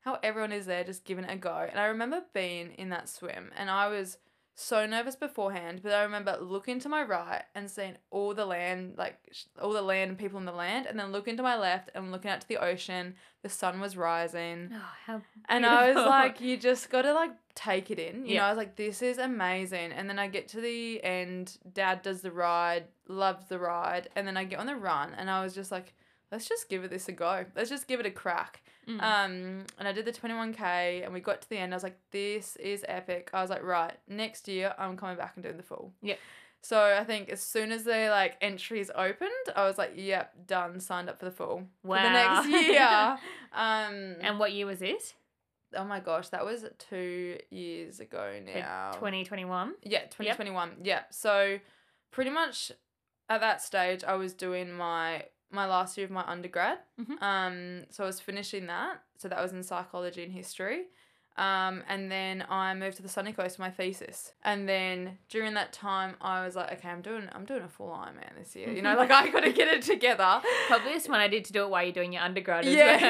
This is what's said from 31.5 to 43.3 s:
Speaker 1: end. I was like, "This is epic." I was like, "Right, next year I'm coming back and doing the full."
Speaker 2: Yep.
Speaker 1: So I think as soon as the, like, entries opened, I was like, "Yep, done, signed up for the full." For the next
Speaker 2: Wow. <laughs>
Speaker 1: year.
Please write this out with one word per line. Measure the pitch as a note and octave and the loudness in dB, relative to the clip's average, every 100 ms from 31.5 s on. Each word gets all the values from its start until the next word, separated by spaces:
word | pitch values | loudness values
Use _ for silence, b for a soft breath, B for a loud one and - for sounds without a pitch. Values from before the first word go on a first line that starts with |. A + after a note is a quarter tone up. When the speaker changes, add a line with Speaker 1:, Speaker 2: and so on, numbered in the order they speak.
| G#3+ | -6
Speaker 1:
end. | F3+ | -4
I | F3+ | -4
was | |
like, | F#3 F#3 _ | -6 -10 _
"This | G3+ G3+ G#3 F#3+ - | -4 -4 -4 -8 -10
is | G3 G3+ G3 | -6 -6 -6
epic." | F#3 F#3 F3+ F3+ | -6 -6 -6 -4
I | F#3+ | -2
was | F#3 | -2
like, | F#3+ | -2
"Right, | F3+ F3 E3 - - | 0 0 0 -6 -10
next | G3+ A3 A3 - | -6 -6 -8 -6
year | F#3 F#3+ - | -2 -2 -2
I'm | F#3+ F#3 | -6 -6
coming | G3 F3 | -8 -8
back | - - | -10 -10
and | |
doing | E3 E3 | -12 -12
the | |
full." | - - - - | -14 -14 -14 -10
Speaker 2:
Yep. | G#3 - B B B B | -6 -6 B B B B
Speaker 1:
So | - A3 G#3 G3+ | 2 6 8 6
I | G#3+ | 2
think | G#3+ G3 | -4 -4
as | G3 | -8
soon | - A3+ A3 | -4 -2 -2
as | A3+ A3 | -2 0
the, | A3 A3 | 2 4
like, | G#3 F#3 - | 4 2 0
entries | G3+ F#3 - A3+ G3+ - | -4 -4 -6 -6 -4 0
opened, | F#3 G#3+ F#4+ B4+ B4+ - | 0 -2 -4 -4 -2 2
I | G3 | 2
was | G3 | 2
like, | F#3 - | -2 -4
"Yep, | F#3+ F#3+ F3+ - F3+ | -2 -2 -2 -10 -2
done, | F#3+ F3 F3+ | -2 -2 -6
signed | F3+ F3+ F3+ | -6 -6 -6
up | - | -8
for | F#3 | -10
the | |
full." | F3+ - F3+ F#3 _ | -6 -6 -6 -8 _
For | F#3 F#3+ | 0 4
the | F#3+ | 6
next | F#3 A#3 F#3+ D4 | 8 8 6 6
Speaker 2:
Wow. | F4+ | 8
<laughs> | |
Speaker 1:
year. | D#4+ D4 B3+ G#3+ A3 C4 B | 8 10 10 10 6 2 B